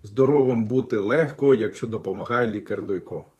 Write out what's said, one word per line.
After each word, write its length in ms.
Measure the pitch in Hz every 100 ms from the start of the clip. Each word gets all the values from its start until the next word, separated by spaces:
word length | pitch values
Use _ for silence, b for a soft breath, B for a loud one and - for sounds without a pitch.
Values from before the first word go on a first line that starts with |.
Здоровим 600 | 107 104 135 147 131 117 107
бути 320 | 127 - 113
легко, 580 | 98 143 156 143 139 123
якщо 320 | 107 - 120
допомагає 640 | 110 95 95 123 120 117
лікар 340 | 107 98 101 90
Дойко. 400 | 95 - 85 - _